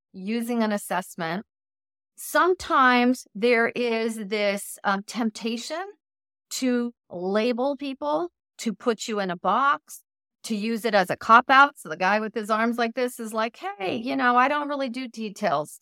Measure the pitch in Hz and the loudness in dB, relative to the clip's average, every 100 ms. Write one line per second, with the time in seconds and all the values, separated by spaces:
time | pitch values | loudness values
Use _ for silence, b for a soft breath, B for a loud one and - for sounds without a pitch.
0 | _ 190 190 233 233 233 220 208 - 180 | _ -12 -4 -4 -2 0 0 -2 -2 -4
1 | - - 165 180 - _ _ _ _ _ | -4 -8 -6 -6 -8 _ _ _ _ _
2 | _ - - 302 339 359 - 311 254 247 | _ -16 -2 2 2 0 0 4 6 6
3 | 247 254 - 196 240 233 233 - 240 226 | 4 0 -6 -2 2 4 2 0 -2 0
4 | 226 220 196 214 202 202 - - 208 196 | -2 -4 -6 -2 0 -2 -6 -6 -2 -2
5 | - 202 226 - 226 233 - 311 392 415 | -4 -4 -4 -4 -6 -6 -6 -8 -10 -14
6 | _ _ _ _ _ - 254 247 240 - | _ _ _ _ _ -2 0 0 -2 -8
7 | _ 151 185 208 240 233 277 285 285 269 | _ -6 -2 0 0 0 -2 -2 -8 -6
8 | 294 302 349 - _ - 233 185 247 220 | -2 -2 -2 -8 _ -8 -8 -4 -4 -4
9 | - 208 190 175 185 214 277 302 - - | -4 -4 -4 -2 0 2 2 0 -6 -20
10 | _ _ _ _ - 208 220 226 233 202 | _ _ _ _ -8 -4 -2 -2 2 2
11 | 180 - - 233 - 269 285 - 165 170 | 2 -2 6 6 8 6 6 4 -12 -2
12 | 185 214 214 226 208 220 233 233 233 240 | 0 0 -2 -6 -2 0 0 0 -2 -2
13 | 247 - 220 220 226 - 370 403 381 247 | -4 -4 -8 -4 -4 -6 -12 -6 -4 -4
14 | 240 269 247 247 262 294 285 285 269 240 | -4 0 2 4 4 0 -4 -4 -4 -6
15 | 262 226 220 196 202 151 151 - | -10 -8 -10 -4 0 0 -2 -8